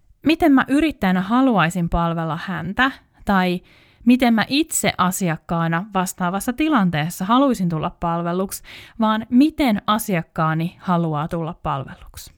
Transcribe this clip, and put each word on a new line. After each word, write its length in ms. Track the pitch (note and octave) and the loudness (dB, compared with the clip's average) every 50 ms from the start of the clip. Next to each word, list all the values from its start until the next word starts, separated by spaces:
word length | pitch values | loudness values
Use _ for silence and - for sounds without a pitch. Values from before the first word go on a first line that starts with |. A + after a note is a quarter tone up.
| _ _ _ _ - | _ _ _ _ 0
miten 260 | C#4 E4 - F4+ D#4 | 0 2 4 4 4
mä 120 | C4+ B3+ - - | 6 4 4 2
yrittäjänä 520 | C4+ D4 E4 D4+ - - G#3 F#3 F#3 F#3 | 2 2 2 0 -2 0 0 0 0 0
haluaisin 680 | F#3 F#3+ A#3 B3+ C4+ C4 A3+ F#3 D#3 E3 - F3+ E3+ F3 | 0 0 2 2 2 4 4 2 2 2 0 -2 -2 0
palvella 500 | - E3+ E3+ E3+ E3 E3+ E3 D#3+ D3+ E3+ - | 0 0 0 0 -2 -2 -4 -4 -6 -6 -6
häntä, 440 | - F3 D#3 E3 - G3+ - B3+ C4+ - - _ _ _ _ - | -8 -8 -8 -8 -6 -2 0 0 0 0 -6 _ _ _ _ -2
tai 360 | - G3+ F#3 F#3 F3+ F3+ F3+ - - - _ _ _ _ _ - | 0 2 2 2 0 -2 -4 -6 -14 -20 _ _ _ _ _ 2
miten 300 | A#3 B3 B3+ C4 A#3 A3+ | 4 4 4 4 2 2
mä 100 | A3 - - | 2 0 0
itse 440 | C4 D4 E4 - - - - G3 - - | 0 -2 -2 0 -2 -2 -2 -2 0 0
asiakkaana 880 | F#3 F3+ F#3 - G3 E3 D#3 - _ - E3+ E3+ E3 E3 E3 E3 G3+ A3 G3 | 0 0 0 -2 -2 -2 -2 -4 _ -6 -2 -2 0 0 -2 -2 -4 -4 -4
vastaavassa 580 | F#3 F3+ F3+ - - F#3 F3 F#3+ G3 - B3+ | -4 -2 -4 -4 -4 -4 -4 -4 -4 -4 -4
tilanteessa 720 | A#3+ - D#4 D#4+ D4+ A3+ F#3+ F3 E3 D3 D3+ F3 - - F#3 | -2 -2 0 2 2 2 2 2 0 0 -4 -4 -4 -6 -2
haluaisin 440 | G3+ A#3+ C4 C#4+ C#4 A#3+ - F#3 E3+ | 0 2 4 4 2 2 0 -2 -2
tulla 220 | E3 D#3 D#3 F3 | -2 -2 -4 -6
palvelluksi, 720 | - - - E3+ E3+ E3+ E3+ E3+ F3 F#3 F#3+ F#3 - - - - - - - - - - | -6 -4 -4 -4 -2 -2 -2 -2 -2 -2 -4 -6 -8 -14 -14 -18 -20 -20 -20 -16 -4 -2
vaan 260 | A3 G#3+ G#3+ A3 A3+ - | 0 0 0 -2 -2 2
miten 520 | B3 A#3+ D4 D#4+ D#4 - D4+ A#3+ G#3 G3+ - | 4 4 4 4 2 0 0 0 0 0 0
asiakkaani 920 | - G#3+ A3 - - F#3 D#3+ D#3+ _ - - D#3+ D#3+ D#3+ D#3+ E3 F3+ - - | 0 -2 0 0 -2 -2 -2 -2 _ -4 -2 0 0 0 -2 -2 -4 -6 -8
haluaa 480 | - - F3+ E3+ E3 D#3+ D#3 D3 D#3 E3+ | -2 0 0 0 0 0 -2 -4 -4 -4
tulla 260 | F3+ E3+ E3 D#3 F3 - | -6 -6 -6 -8 -10 -8
palvelluksi. 680 | - D#3 C#3+ C3+ C3 - F#2 - - - - - - - _ | -6 -6 -6 -6 -6 -10 -14 -20 -20 -20 -20 -20 -20 -20 _